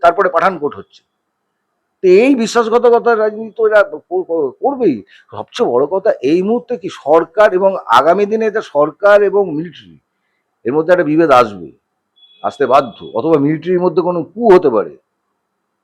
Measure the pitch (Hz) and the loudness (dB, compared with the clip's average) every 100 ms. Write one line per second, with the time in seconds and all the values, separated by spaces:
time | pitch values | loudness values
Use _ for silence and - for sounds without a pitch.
0 | 175 170 185 170 180 180 143 101 - _ | 0 2 0 0 -2 -2 -8 -10 -20 _
1 | _ _ _ _ _ _ _ _ _ - | _ _ _ _ _ _ _ _ _ -2
2 | 185 190 262 262 226 233 220 233 233 233 | 2 4 4 0 0 -2 0 0 2 2
3 | 214 220 214 214 220 196 220 214 196 151 | 0 0 -2 -6 -12 -2 2 2 0 -4
4 | - 185 165 165 135 - 240 269 214 110 | -8 -8 -4 -4 -4 -4 -6 -2 -2 -2
5 | - _ _ 107 107 - 190 120 147 190 | -10 _ _ -16 -12 -4 -2 -2 -2 -2
6 | 202 - 127 175 196 240 247 247 - - | -2 -2 -2 -2 -2 -4 -6 -10 -10 -10
7 | 135 165 165 214 214 180 196 180 - 117 | 0 0 2 2 2 2 0 -2 0 2
8 | 151 190 202 220 220 202 - 143 151 - | 4 0 0 -2 -4 -4 -4 -2 -2 0
9 | 202 208 202 196 196 143 175 131 95 76 | 2 4 2 -2 -4 -6 -10 -16 -20 -20
10 | _ _ _ _ _ _ 113 147 160 175 | _ _ _ _ _ _ -4 -2 0 0
11 | 151 156 160 123 113 98 76 _ _ _ | 2 0 4 4 2 -4 -20 _ _ _
12 | _ _ _ _ - - 127 135 - - | _ _ _ _ -10 -4 2 2 0 -12
13 | 78 110 151 156 143 156 165 180 180 165 | -10 -6 0 0 0 -4 -4 -2 0 -2
14 | 175 175 139 214 240 185 147 107 82 71 | -2 -4 -8 -4 4 4 4 -2 -4 -12
15 | _ _ _ _ _ _ _ _ | _ _ _ _ _ _ _ _